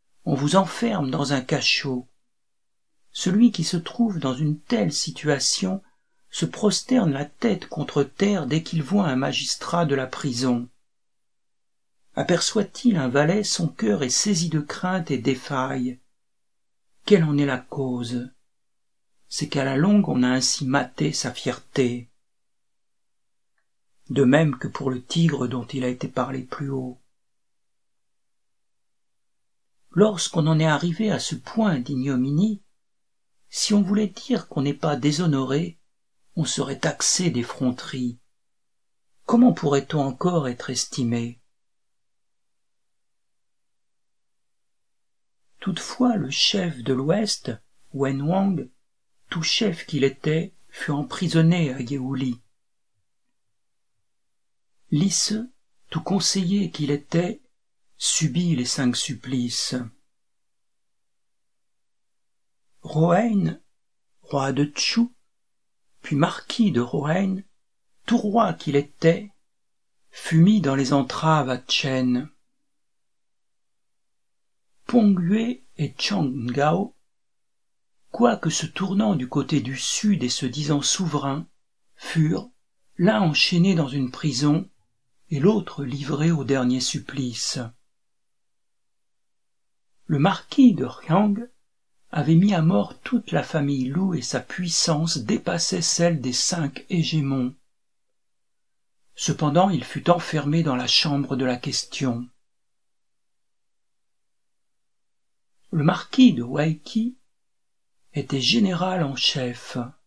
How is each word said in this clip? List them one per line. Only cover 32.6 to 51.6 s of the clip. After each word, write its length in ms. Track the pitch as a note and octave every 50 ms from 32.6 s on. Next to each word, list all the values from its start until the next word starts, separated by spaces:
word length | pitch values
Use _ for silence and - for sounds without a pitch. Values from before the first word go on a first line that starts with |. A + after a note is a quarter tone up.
| _ _ _ _ _ _ _ _ _ _ _ _ _ _ _ _ _ -
si 240 | - - - - G#3
on 80 | G#3
voulait 260 | F#3 F#3 G3+ G#3+ G#3+
dire 400 | - - - - - A#3+ - -
qu'on 140 | - - D3+
n'est 120 | C3+ C#3+ C#3
pas 220 | - - D#3 C#3+
déshonoré, 840 | B2 B2+ D3+ C#3+ D#3+ F#3 D#3+ C#3 C3+ C3 B2+ C#3 D#3 F3 E3+ - _ _ _ _ _ _ _ _ _ _ _ - E3+
on 60 | C#3+
serait 320 | - - D3 B2+ C3+ C3+
taxé 540 | - - D3+ - - - - - - F#3 E3
d'effronterie. 880 | A2+ A#2+ A#2+ - - - C3+ B2+ B2 - - - C#3 C3 B2 A#2+ A#2+ - _ _ _ _ _ _ _ _ _ _ _ _ _ _ _ _ _ _ _ _ _
Comment 280 | - A#3+ A#3 B3+ B3 -
pourrait-on 480 | - E3+ C#3+ C#3+ C#3 C#3+ - D#3+ D3
encore 460 | C3+ C3+ B2+ - - F3+ F3 E3 C3+
être 220 | B2 A#2+ - - -
estimé ? 720 | B2 - - - - C#3+ B2 A#2 A#2+ A#2 A#2 A#2+ A#2+ - _ _ _ _ _ _ _ _ _ _ _ _ _ _ _ _ _ _ _ _ _ _ _ _ _ _ _ _ _ _ _ _ _ _ _ _ _ _ _ _ _ _ _ _ _ _ _ _ _ _ _ _ _ _ _ _ _ _ _ _ _ _ _ _ _ _ _ _ _ _ _ _ _ _ _ _ _ _ _ _ _ _ _ -
Toutefois, 560 | - F#3+ D#3+ - - - - - B3+ B3 A3
le 140 | F#3 C3 C3+
chef 540 | - - - - G#3 G3 F3+ E3 C3+ B2 A2+
de 100 | C#3 C3
l'Ouest, 580 | B2+ C#3 D#3 F#3+ G#3+ G#3+ G#3 - - - B2+ A2 - _ _ _ _ - - -
Wen 260 | C3+ C3+ C#3 C3+ C3+
Wang, 480 | C#3+ D#3+ F#3 F#3+ G3 G3+ F3+ C3+ - - _ _ _ _ _ _ _ _ _ _ _ -
tout 120 | - E3
chef 460 | D#3+ - - - A3+ G3 E3 - -
qu'il 160 | - D3+ C3 C3+
était, 500 | C3+ - - - D#3 D#3 E3 F#3 - - - - -
fut 220 | - - - -
emprisonné 840 | C#3+ D3 D3 - - - F#3 D#3+ E3 E3 E3 E3 F3+ F3